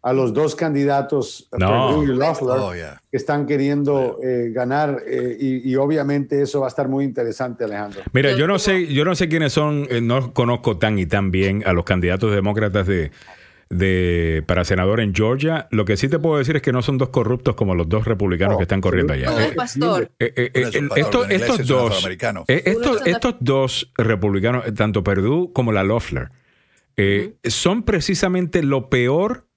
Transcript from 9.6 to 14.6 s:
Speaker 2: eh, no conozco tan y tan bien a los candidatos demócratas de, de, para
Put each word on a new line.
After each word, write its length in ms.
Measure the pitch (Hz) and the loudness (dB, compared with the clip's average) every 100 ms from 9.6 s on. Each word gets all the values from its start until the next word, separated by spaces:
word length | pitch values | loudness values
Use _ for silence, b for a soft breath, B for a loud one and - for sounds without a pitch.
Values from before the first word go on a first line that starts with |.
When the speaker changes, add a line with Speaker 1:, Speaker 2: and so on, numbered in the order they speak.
| 151 147 139 | 0 0 -2
Speaker 2:
eh, 120 | 120 | -2
no 320 | 117 127 123 | 2 0 0
conozco 440 | - 120 120 120 90 | 0 0 0 -2 0
tan 220 | 107 104 | 0 0
y 60 | 85 | 0
tan 260 | 104 98 | 0 0
bien 320 | 92 95 101 95 | 0 0 0 0
a 60 | |
los 140 | 87 - | 0 0
candidatos 500 | 90 87 95 110 101 | 0 0 0 0 0
demócratas 500 | 98 104 107 98 92 | 0 0 0 0 0
de, 260 | 95 76 B B B B B _ | 0 -2 B B B B B _
de, 720 | 90 95 92 90 87 82 80 78 | 0 2 2 2 2 0 -2 0
para 180 | 87 | 0